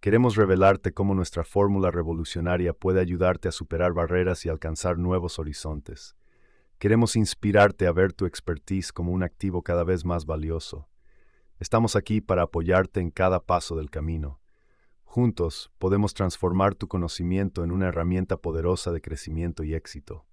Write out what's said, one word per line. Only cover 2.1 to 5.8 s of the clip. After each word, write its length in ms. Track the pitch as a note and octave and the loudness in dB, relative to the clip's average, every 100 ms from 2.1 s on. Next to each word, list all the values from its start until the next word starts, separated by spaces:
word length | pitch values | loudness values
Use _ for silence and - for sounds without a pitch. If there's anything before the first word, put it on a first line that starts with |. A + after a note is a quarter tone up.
| E2 D#2+ - E2+ F2+ F2+ | -4 -6 -4 -2 0 0
puede 280 | - F#2+ F#2 | -2 0 2
ayudarte 480 | F2+ F2 F2+ F2+ F#2 | 2 0 0 0 -4
a 40 | |
superar 400 | - D#2 E2 F2+ | -6 -8 0 0
barreras 540 | E2+ E2+ F2+ F2+ F2+ E2+ | 0 0 0 0 -2 -4
y 20 | |
alcanzar 480 | D#2+ D#2+ D#2 F2+ E2+ | -6 -6 -4 -4 -2
nuevos 420 | F2+ F#2 E2+ - | 0 -2 -2 -8
horizontes. 760 | D2+ D2+ D#2 D2+ | -8 -8 -8 -10